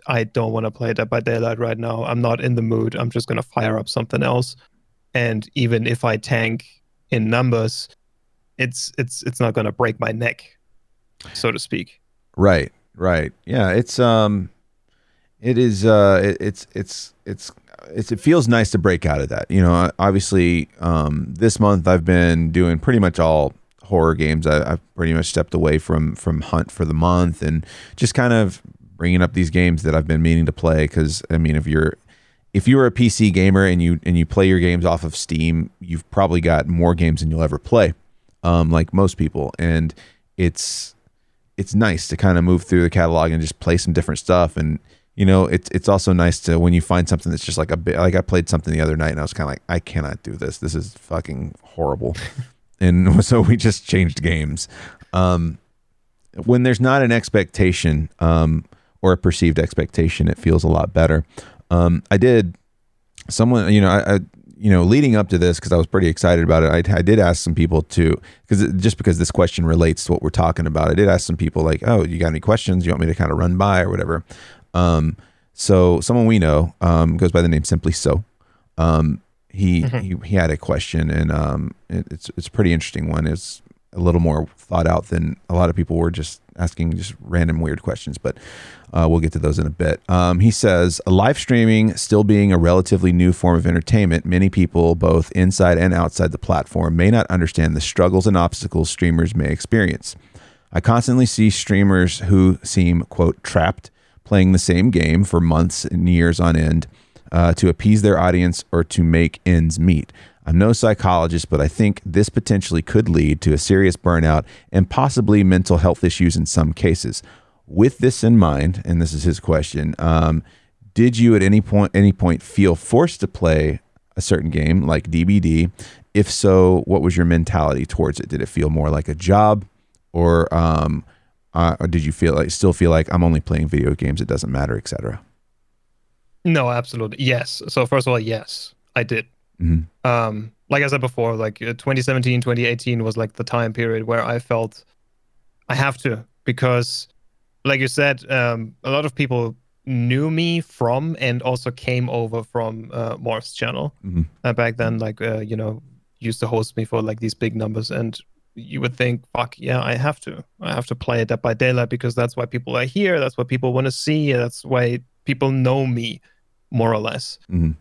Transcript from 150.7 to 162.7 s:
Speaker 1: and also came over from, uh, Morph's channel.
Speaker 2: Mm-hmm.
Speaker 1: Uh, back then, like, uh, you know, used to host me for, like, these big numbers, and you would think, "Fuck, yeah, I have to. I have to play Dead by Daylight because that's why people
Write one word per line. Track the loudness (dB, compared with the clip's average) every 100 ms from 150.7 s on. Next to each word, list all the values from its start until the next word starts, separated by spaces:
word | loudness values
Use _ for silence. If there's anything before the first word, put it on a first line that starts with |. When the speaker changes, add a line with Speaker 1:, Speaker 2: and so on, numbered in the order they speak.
| -4 -2 -2 -4 -4
Speaker 1:
and | -4 -4
also | -4 -4 -6
came | -8 -6 -4 -4
over | -4 -6 -8
from, | -8 -6 -6 -8 -12
uh, | -10 -10 -8
Morph's | -6 -6 -8
channel. | -10 -8 -6 -8 -10
Speaker 2:
Mm-hmm. | -6 -4 -4 _
Speaker 1:
Uh, | -6
back | -2 -4 -4
then, | -4 -4
like, | -8 -8
uh, | -6 -6
you | -8 -8
know, | -8 -10 -14 _ _ _
used | -10 -6
to | -4
host | -2 -4 -6
me |
for, | -6 -4
like, | -4 -6
these | -8
big | -6 -6 -4
numbers, | -6 -6 -8
and | -6 -8 -10 -18 _ _
you | -20 -12 -6
would | -6 -2
think, | -4 -4 -6
"Fuck, | -8 -8 -8
yeah, | -6 -4
I | -4
have | -4 -4 -6
to. | -10 -18 -20 _
I | -10
have | -8 -8
to |
play | -8 -4 -2
Dead | -2 -4
by | -4
Daylight | -2 -2 0 -4
because | -4 -6
that's | -4 -4 -4
why |
people | -8 -8 -6